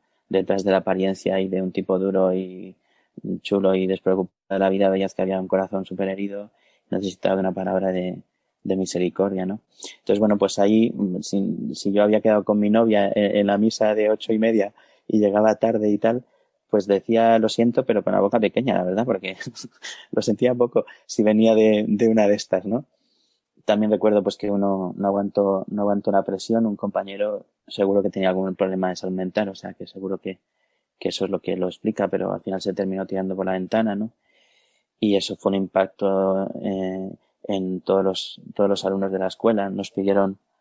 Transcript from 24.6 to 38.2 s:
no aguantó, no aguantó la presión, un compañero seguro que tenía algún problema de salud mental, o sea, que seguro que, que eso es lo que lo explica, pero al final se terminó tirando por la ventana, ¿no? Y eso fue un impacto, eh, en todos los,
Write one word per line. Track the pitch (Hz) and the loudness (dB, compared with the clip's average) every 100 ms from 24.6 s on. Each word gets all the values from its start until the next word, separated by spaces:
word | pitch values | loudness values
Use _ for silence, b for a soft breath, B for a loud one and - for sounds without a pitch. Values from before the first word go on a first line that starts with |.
| 101 95 90 - | 0 0 -4 -2
no | 101 | -2
aguantó, | 101 101 - 98 95 - | 0 -2 0 2 0 -2
no | 104 | -2
aguantó | 101 101 107 | 0 0 0
la | 98 | 0
presión, | 95 95 - 113 113 | 0 -6 -2 0 0
un | 104 | -2
compañero | 101 98 98 101 104 101 - _ - | -4 -4 -6 -4 -4 -4 -12 _ -14
seguro | - 98 101 | -2 2 2
que | 95 | 0
tenía | 98 92 | 0 0
algún | 95 95 92 | 0 -2 -2
problema | 95 95 92 | -2 0 -2
de | 87 | -4
salud | 92 92 | -6 -6
mental, | 92 107 101 | -4 -4 -4
o | 95 | -8
sea, | 95 | -16
que | - 92 | -14 -16
seguro | 95 95 95 | -10 -8 -8
que, | 98 92 _ _ _ _ _ _ | -8 -12 _ _ _ _ _ _
que | - | -8
eso | - 95 | -4 -4
es | |
lo | 92 | -4
que | - 92 | -4 -2
lo | 92 | -4
explica, | - 110 110 98 | -4 -6 -2 -2
pero | 95 95 | -2 -4
al | 98 | -6
final | 98 95 | -6 -6
se | 101 | -6
terminó | 92 95 95 95 | -4 -4 -4 -6
tirando | 95 95 95 | -6 -4 -4
por | 95 | -4
la | |
ventana, | 92 92 113 113 101 | -4 -2 0 0 -2
¿no? | 113 _ _ _ _ _ _ _ _ - | -6 _ _ _ _ _ _ _ _ -4
Y | 107 98 | 0 0
eso | - 95 | -2 -4
fue | 101 | -2
un | 98 | -2
impacto, | 92 95 95 - 101 95 95 95 95 - | 0 0 -2 -2 -2 0 0 0 -4 -6
eh, | 104 95 95 95 95 - _ _ - | -6 -4 -4 -6 -10 -12 _ _ -6
en | 98 92 90 | -4 -4 -6
todos | - 95 | 0 2
los, | 95 92 | 2 -2